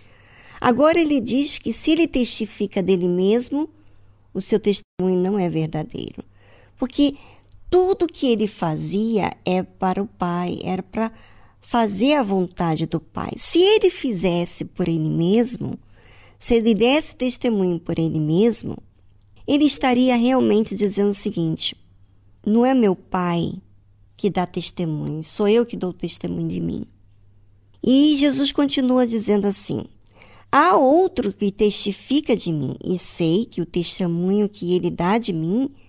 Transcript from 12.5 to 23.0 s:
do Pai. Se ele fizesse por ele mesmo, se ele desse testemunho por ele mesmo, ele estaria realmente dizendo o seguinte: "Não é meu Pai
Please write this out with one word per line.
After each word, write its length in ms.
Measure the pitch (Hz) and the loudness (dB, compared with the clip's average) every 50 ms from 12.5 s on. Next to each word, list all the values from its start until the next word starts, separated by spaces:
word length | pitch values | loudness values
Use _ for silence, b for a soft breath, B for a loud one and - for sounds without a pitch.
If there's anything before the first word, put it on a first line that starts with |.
| - - 175 165 160 156 160 | -4 -4 -2 0 0 0 -2
do 140 | 156 - 160 | -2 -4 -6
Pai. 320 | - - - - - - - | -6 -8 -10 -8 -8 -8 -6
Se 220 | 233 - - - 330 | -4 -2 2 4 4
ele 300 | 370 403 440 427 403 359 | 6 6 4 4 4 2
fizesse 760 | - - - 262 208 165 185 180 170 175 175 - - - 156 | 0 0 -4 -4 -2 0 0 0 0 0 -2 -2 -4 -6 -8
por 220 | - - - 180 | -8 -4 -2 -2
ele 220 | 170 165 160 156 156 | 0 0 0 0 0
mesmo, 680 | 151 160 165 180 202 233 240 - 240 - 120 127 - - b b b b b b b b b b b | 0 2 2 4 4 4 2 0 -4 -6 -8 -8 -8 -10 b b b b b b b b b b b
se 180 | b - - 233 | b 0 2 2
ele 180 | 233 214 233 220 | 4 4 4 4
desse 420 | 185 233 247 277 311 311 - - | 4 4 4 4 2 0 -2 -4
testemunho 640 | - 254 254 247 - - 247 220 196 185 180 175 165 | -4 -4 -4 -4 -2 -2 0 0 2 0 0 0 -2
por 180 | 170 - 170 | -4 -4 -2
ele 220 | 165 165 160 151 160 | -2 0 0 0 0
mesmo, 580 | 151 151 160 180 220 240 214 - - 127 82 - - - _ _ _ - _ _ _ _ - b b | 0 2 2 4 4 2 2 -2 -6 -10 -10 -12 -14 -20 _ _ _ -20 _ _ _ _ -20 b b
ele 160 | - 285 285 302 | 0 2 2 4
estaria 520 | 285 - - - 262 247 247 254 254 247 | 2 2 0 0 2 2 4 4 2 2
realmente 600 | 233 233 247 262 254 240 220 202 214 220 - 196 | 2 2 2 2 2 2 4 2 2 0 0 -2
dizendo 340 | 208 208 196 196 196 202 202 | -2 -2 -2 0 0 0 0
o 40 | 202 | 0
seguinte: 640 | - - 214 - 170 165 160 160 - - - - - - _ _ _ - _ _ _ _ _ - _ - | -2 -6 -4 -4 -2 -2 -2 -2 -4 -6 -8 -10 -10 -20 _ _ _ -20 _ _ _ _ _ -20 _ -2
"Não 200 | 208 214 233 240 | 0 2 4 4
é 80 | 254 269 | 4 4
meu 220 | 254 226 196 180 | 4 4 2 0
Pai 580 | - | -2